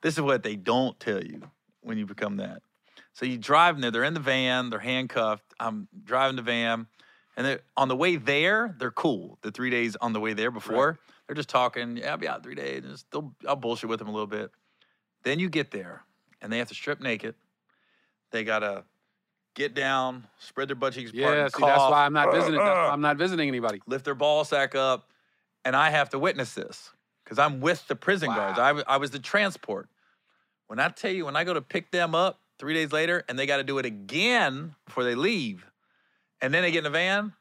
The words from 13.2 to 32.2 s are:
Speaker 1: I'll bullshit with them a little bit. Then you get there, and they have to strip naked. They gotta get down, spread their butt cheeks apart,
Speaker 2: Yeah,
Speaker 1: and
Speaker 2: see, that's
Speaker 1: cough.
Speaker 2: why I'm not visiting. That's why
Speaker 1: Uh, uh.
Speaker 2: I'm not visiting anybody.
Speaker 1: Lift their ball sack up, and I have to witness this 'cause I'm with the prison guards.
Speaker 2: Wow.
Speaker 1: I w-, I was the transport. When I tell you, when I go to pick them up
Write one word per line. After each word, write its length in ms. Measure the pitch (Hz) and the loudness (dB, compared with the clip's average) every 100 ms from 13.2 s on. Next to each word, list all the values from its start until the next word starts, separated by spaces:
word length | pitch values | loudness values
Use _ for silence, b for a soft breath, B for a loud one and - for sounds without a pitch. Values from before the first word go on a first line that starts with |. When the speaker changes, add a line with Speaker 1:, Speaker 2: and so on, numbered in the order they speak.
| 151 - - | -10 -12 -4
Speaker 1:
I'll 80 | 139 | -4
bullshit 340 | 117 117 113 | -2 -4 -4
with 100 | 113 | -6
them 100 | 104 | -4
a 20 | |
little 160 | 107 104 | -6 -6
bit. 240 | 107 104 _ _ _ _ _ _ _ | -6 -10 _ _ _ _ _ _ _
Then 160 | 131 147 | -4 -2
you 80 | 185 | -2
get 220 | 160 139 | -2 -4
there, 320 | 104 90 - _ _ _ _ | -8 -12 -16 _ _ _ _
and 100 | 104 | -8
they 60 | 113 | -6
have 100 | 120 | -6
to 80 | - | -8
strip 240 | - 147 | -8 -6
naked. 360 | 131 110 110 - _ _ _ _ _ _ _ _ _ | -4 -6 -6 -14 _ _ _ _ _ _ _ _ _
They 120 | 117 | -6
gotta 400 | 110 110 104 98 - _ _ _ _ _ _ - | -2 -2 -2 -6 -12 _ _ _ _ _ _ -6
get 180 | 143 | -6
down, 540 | 127 135 135 127 127 110 _ | -2 0 0 0 -4 -14 _
spread 280 | - - 135 | -16 -8 -6
their 80 | 135 | -2
butt 180 | 135 123 | -4 -4
cheeks 160 | 117 | -10
apart, 240 | 113 143 147 | -2 2 2
Speaker 2:
Yeah, 60 | 143 | 2
Speaker 1:
and 80 | |
Speaker 2:
see, 80 | - | 2
that's 160 | 147 139 | 6 6
Speaker 1:
cough. 140 | 135 | 8
Speaker 2:
why 140 | 147 143 | 6 6
I'm 80 | |
not 180 | 151 147 | 4 4
visiting. 220 | - - 156 | 4 4 2
That's 60 | 208 185 | 4 4
why 80 | 160 | 4
Speaker 1:
Uh, 20 | |
uh. 20 | |
Speaker 2:
I'm 80 | 143 | 2
not 140 | 147 147 | 2 2
visiting 300 | 175 175 147 | 0 0 -2
anybody. 340 | 127 117 104 - | 0 -2 -4 -6
Speaker 1:
Lift 160 | 135 | -6
their 120 | 135 135 | -4 0
ball 280 | 143 151 | 4 4
sack 320 | 147 147 135 139 | 2 2 2 2
up, 340 | 135 127 _ _ _ _ _ _ | 2 2 _ _ _ _ _ _
and 140 | - 131 | 0 4
I 140 | 156 | 4
have 180 | 151 139 | 4 0
to 100 | 135 | 0
witness 340 | 160 185 123 | 0 0 -4
this 380 | - - - - _ _ _ | -6 -12 -14 -20 _ _ _
'cause 160 | - 110 | -8 2
I'm 220 | 147 139 | 2 4
with 260 | 143 170 - | 0 0 -2
the 80 | 135 | -4
prison 320 | - 196 160 | 0 0 2
guards. 280 | 104 101 107 | 0 0 2
Speaker 2:
Wow. 60 | 127 | 4
Speaker 1:
I 20 | |
w-, 180 | 147 135 | 2 2
I 120 | 135 | 0
was 140 | 139 | 0
the 80 | 139 | -6
transport. 680 | 127 202 202 - - 98 - _ _ _ _ _ _ _ _ | -2 0 0 -2 -8 -8 -8 _ _ _ _ _ _ _ _
When 120 | 110 | -2
I 100 | 156 | -2
tell 220 | - 233 | -2 -4
you, 140 | 190 156 | -4 -2
when 100 | 143 | -2
I 80 | |
go 100 | 175 | 0
to 80 | 170 | -2
pick 300 | 131 143 - | -2 -8 -2
them 240 | 175 170 | 0 2
up 240 | 160 | 4